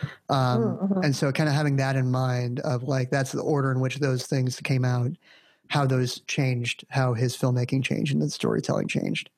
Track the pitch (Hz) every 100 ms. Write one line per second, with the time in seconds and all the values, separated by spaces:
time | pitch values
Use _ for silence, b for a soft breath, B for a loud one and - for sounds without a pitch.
0 | B B - 139 127 123 113 - 190 190
1 | 156 135 147 135 156 143 147 139 135 135
2 | 127 127 131 123 123 123 - 123 131 131
3 | 127 139 131 - - 147 135 131 131 135
4 | 143 127 - 139 127 - - 131 127 123
5 | 120 165 b b b b b 147 135 131
6 | 123 - - - 135 120 120 - - 139
7 | 127 117 127 - 131 123 139 135 127 -
8 | 143 143 151 - - 55 - - - -
9 | - - -